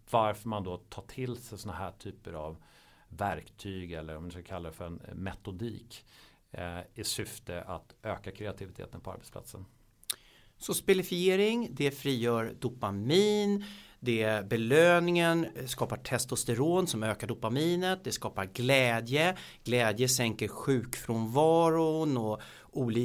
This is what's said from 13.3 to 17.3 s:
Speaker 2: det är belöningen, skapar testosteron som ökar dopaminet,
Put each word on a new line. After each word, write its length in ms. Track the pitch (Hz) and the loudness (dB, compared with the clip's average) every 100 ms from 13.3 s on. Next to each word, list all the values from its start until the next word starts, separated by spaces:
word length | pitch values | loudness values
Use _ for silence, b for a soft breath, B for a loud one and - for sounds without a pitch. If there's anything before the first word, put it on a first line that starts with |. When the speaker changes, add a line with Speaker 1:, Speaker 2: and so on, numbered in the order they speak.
| 208 202 202 B B B B | 4 2 0 B B B B
Speaker 2:
det 220 | 123 113 | -2 0
är 200 | 110 107 | 2 0
belöningen, 1040 | 101 117 113 147 170 175 175 175 170 165 165 - 131 | 0 -2 4 8 8 8 4 4 4 4 0 -4 -8
skapar 300 | - 117 123 | -4 -4 -4
testosteron 880 | - 123 - 120 - 117 151 175 185 | -2 -2 -2 -2 0 0 2 2 2
som 160 | 110 | -2
ökar 240 | 110 104 | -2 -2
dopaminet, 800 | 113 | -4